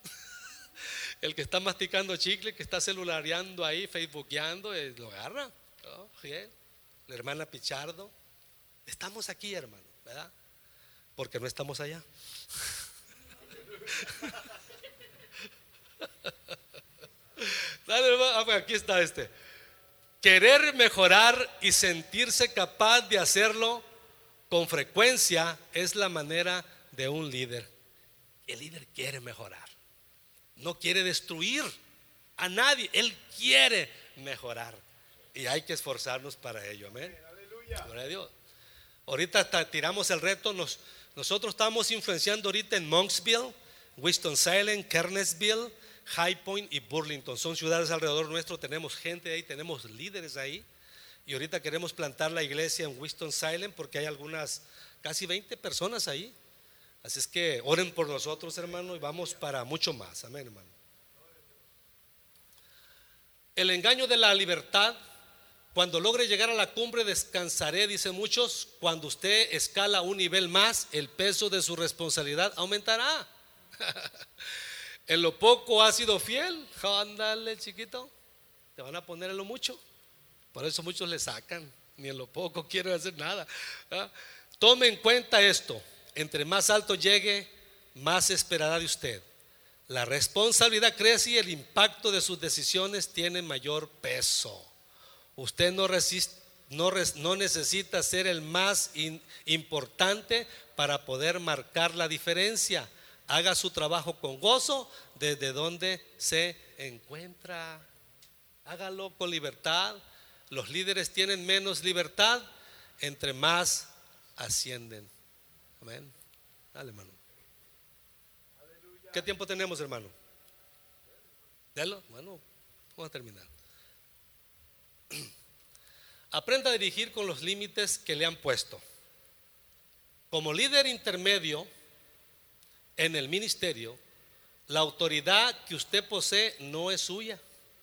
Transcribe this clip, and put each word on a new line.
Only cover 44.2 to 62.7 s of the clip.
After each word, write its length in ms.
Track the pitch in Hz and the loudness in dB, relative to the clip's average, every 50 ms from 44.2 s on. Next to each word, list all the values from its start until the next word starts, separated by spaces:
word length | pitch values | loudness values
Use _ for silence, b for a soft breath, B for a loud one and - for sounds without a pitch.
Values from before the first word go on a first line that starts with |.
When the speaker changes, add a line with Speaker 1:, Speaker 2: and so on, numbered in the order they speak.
| - 170 147 131 - 170 175 196 202 208 214 208 185 | 0 0 2 2 4 4 4 4 4 2 0 -2 -2
Speaker 1:
Kernersville, 880 | - - 165 170 175 190 196 196 185 180 160 202 208 220 220 233 233 220 B B B B B B | 0 2 2 2 2 0 -2 -2 -2 -2 0 2 2 2 0 -2 -8 -10 B B B B B B
High 380 | - - 165 170 175 185 180 - | -8 -2 0 2 0 0 -2 -4
Point 300 | 190 196 202 208 175 151 | -8 -6 -6 -6 -6 -6
y 60 | 143 | -6
Burlington. 580 | 120 101 143 160 156 147 151 139 123 - 127 113 | -6 -4 -6 -4 -4 -4 -8 -10 -8 -10 -8 -6
Son 200 | - 165 165 156 | -6 -6 -6 -4
ciudades 340 | 160 160 165 165 170 156 | -2 0 2 2 2 0
alrededor 380 | 165 160 156 156 147 151 160 151 | -2 0 0 0 0 0 -2 -2
nuestro. 280 | 156 170 160 - 180 160 | -4 -6 -6 -6 -10 -10
Tenemos 380 | - 135 143 160 160 143 - | -10 -8 -8 -8 -8 -8 -10
gente 380 | - - 170 170 175 - 175 160 | -8 -8 -8 -8 -8 -8 -6 -6
ahí, 100 | 165 165 | -6 -6
tenemos 420 | - 147 135 156 170 160 131 107 | -8 -10 -10 -8 -8 -8 -10 -10
líderes 520 | 113 110 110 151 202 196 196 170 151 - 139 | -14 -14 -14 -14 -12 -12 -12 -12 -12 -10 -8
ahí. 260 | 135 139 147 196 220 - B B B B B B B B B B B - | -8 -8 -8 -10 -14 -18 B B B B B B B B B B B -8
Y 60 | 139 | -6
ahorita 280 | 131 143 160 170 175 | -6 -6 -4 -4 -4
queremos 300 | - 156 143 165 175 165 | -4 -4 -4 -4 -4 -6
plantar 400 | - - 165 143 131 - 160 156 | -6 -6 -6 -6 -4 -2 -2 -2
la 120 | 165 170 160 | 0 -2 -4
iglesia 420 | 139 139 147 160 160 - - 170 | -2 -2 -2 -2 -2 -2 -4 -4
en 140 | 151 135 123 | -6 -8 -10
Winston-Salem 720 | 143 156 - - 170 156 143 - - 156 160 175 190 208 | -10 -10 -10 -8 -8 -6 -4 -2 -2 -2 -2 -4 -6 -8
porque 260 | 180 - 156 135 - 147 | -10 -12 -12 -8 -6 -6
hay 80 | 147 | -6
algunas, 560 | 151 151 135 143 151 160 160 151 131 - - - B B B B B B B | -6 -6 -10 -10 -10 -8 -8 -8 -8 -8 -10 -12 B B B B B B B
casi 240 | B 151 160 156 190 | B -8 -6 -6 -4
veinte 320 | 170 175 196 202 - 240 - | -4 -4 -6 -6 -8 -12 -10
personas 500 | - 190 147 - 170 196 233 226 - - | -8 -6 -4 -4 -4 -2 -2 -2 -4 -4
ahí. 260 | 139 139 185 240 - - - - b b b b b b b b b b - | -4 -6 -8 -10 -16 -20 -20 -20 b b b b b b b b b b -12
Así 160 | 113 - 139 | -8 -6 -4
es 80 | 131 - | -4 -4
que 340 | - 175 175 165 147 120 117 | -2 -2 -2 0 -2 -2 0
oren 280 | 135 156 165 185 180 | 2 2 2 2 0
por 160 | - 170 165 147 | -2 -4 -4 -2
nosotros, 480 | 147 135 - 151 156 156 - 165 156 - | -2 -6 -4 -6 -8 -8 -8 -10 -10 -10
hermano, 380 | 170 175 175 175 180 180 180 | -10 -8 -8 -10 -10 -10 -10
y 40 | 165 | -8
vamos 340 | 147 143 156 175 175 156 - | -8 -8 -6 -6 -8 -8 -8
para 300 | - - 147 139 135 120 | -8 -6 -6 -4 -4 -4
mucho 280 | 123 151 165 - - | -4 -4 -2 -2 -2
más. 320 | 156 117 98 92 - - - | -2 -4 -10 -14 -14 -14 -14
Amén, 240 | 117 123 143 135 120 | -12 -14 -14 -14 -16
hermano. 200 | 107 101 92 90 _ _ _ _ _ _ _ _ _ _ - - - - - _ _ _ _ _ _ _ _ _ _ _ _ _ _ _ _ _ _ - - - - B B B | -18 -20 -20 -20 _ _ _ _ _ _ _ _ _ _ -20 -20 -20 -20 -20 _ _ _ _ _ _ _ _ _ _ _ _ _ _ _ _ _ _ -20 -20 -20 -20 B B B